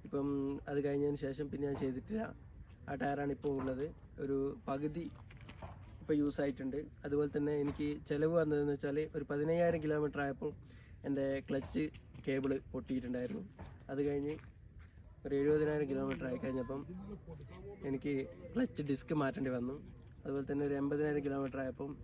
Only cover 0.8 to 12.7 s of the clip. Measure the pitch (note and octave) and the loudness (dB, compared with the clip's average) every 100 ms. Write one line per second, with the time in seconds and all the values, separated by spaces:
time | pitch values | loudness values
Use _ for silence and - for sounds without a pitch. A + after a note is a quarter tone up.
0.8 | C#3+ C#3+ C#3+ C#3+ C3+ C3+ C#3+ C#3 C#3+ C#3 | 2 2 2 2 -2 -2 -4 -2 0 0
1.8 | C3+ B2+ - G#3+ A3 - - - - - | 0 -2 -2 -2 -2 -6 -14 -16 -16 -12
2.8 | - C#3 C#3 C#3 C#3+ C#3 D3 C3+ C3 C3 | -6 -2 0 2 0 0 0 0 0 0
3.8 | D3+ - - - C#3 C#3 C#3 D3 - C#3 | -2 -6 -14 -6 0 2 0 -2 -4 -2
4.8 | D3+ D#3 E3+ - - - - - - - | 0 -2 -4 -8 -14 -16 -14 -12 -12 -12
5.8 | - - - D3+ D3 C#3+ C#3+ B2+ C3 C#3 | -14 -8 2 4 4 2 0 0 -2 -4
6.8 | D3+ - D3 C#3+ D3 D3+ D3 D3 C#3+ D#3 | -6 -8 0 2 4 4 2 4 2 2
7.8 | D3 D3 - D3 D#3 E3+ D#3 D3 D3 C#3+ | 0 -2 -2 2 4 6 6 4 4 2
8.8 | D3 C#3+ D#3 D#3 C#3+ D3 D3+ E3+ E3+ E3 | 0 0 0 -2 -2 2 4 6 6 6
9.8 | D3+ D3+ D3+ D3 C#3 C3+ D3+ D3 - - | 4 4 2 2 0 0 -4 -4 -12 -18
10.8 | - - - C#3 C3+ C3+ C3 C#3 C3+ - | -18 -8 0 2 2 2 0 -2 0 0
11.8 | D3+ - - - - C3+ C3+ C3+ - | -2 -4 -14 -6 0 2 2 2 -2